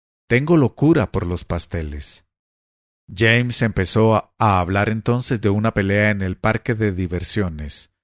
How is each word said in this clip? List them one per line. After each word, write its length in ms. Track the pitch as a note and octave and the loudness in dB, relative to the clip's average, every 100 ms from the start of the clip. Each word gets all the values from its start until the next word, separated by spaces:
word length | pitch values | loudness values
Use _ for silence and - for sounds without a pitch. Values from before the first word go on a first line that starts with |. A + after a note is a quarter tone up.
| _ _ - | _ _ -2
Tengo 300 | A#2+ D3 E3+ | 0 4 4
locura 560 | B2 - D3 D#3+ G2 | 4 2 2 4 2
por 120 | - | -2
los 200 | F2 F2 | -4 -6
pasteles. 800 | - F2 - F2 D2+ C#2+ - - _ _ _ _ _ _ _ _ - | -4 -6 -6 -8 -6 -10 -12 -16 _ _ _ _ _ _ _ _ -14
James 540 | F2 A2+ A#2+ B2 - | 0 2 4 2 0
empezó 540 | A2+ G2 F#2 A2 A2 A2 | -2 0 0 2 2 2
a, 180 | - - | -2 0
a 200 | A2 F#2+ | 2 2
hablar 300 | F2 G2 G#2 | 2 0 0
entonces 520 | A2 A2+ A#2+ A#2 A#2 | -2 -2 -2 -2 -2
de 80 | G#2 | 0
una 240 | G#2 A2 | 0 0
pelea 380 | A2 G2 G2+ G#2+ | 0 0 2 2
en 120 | G2+ | 0
el 140 | F#2+ F#2 | -4 -2
parque 380 | A2 A2 - | -2 -2 -2
de 180 | A2 G#2+ | -2 0
diversiones. 1000 | F#2 F2+ F2 F2 A2+ F#2 D2+ D2 - - _ | -2 -2 -4 -4 -4 -4 -4 -10 -12 -18 _